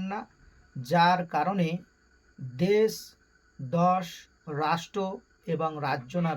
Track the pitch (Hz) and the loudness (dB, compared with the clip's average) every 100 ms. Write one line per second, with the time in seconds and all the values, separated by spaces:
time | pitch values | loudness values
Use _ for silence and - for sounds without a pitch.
0 | 190 202 233 _ - _ _ - 123 170 | -4 -6 -10 _ -20 _ _ -12 0 4
1 | 175 180 175 156 151 196 165 175 - _ | 6 4 0 -2 0 0 0 -2 -8 _
2 | _ _ _ - 131 123 180 208 220 - | _ _ _ -14 -12 0 4 4 4 0
3 | - _ _ _ _ - 131 165 180 185 | -12 _ _ _ _ -14 -4 2 4 2
4 | 170 - - _ - 143 156 165 - 208 | -2 -12 -20 _ -10 -4 0 -2 -2 -4
5 | 190 208 - _ - 156 160 151 143 143 | -4 -6 -14 _ -6 -2 -2 -4 -2 -4
6 | 123 175 170 | -4 -2 0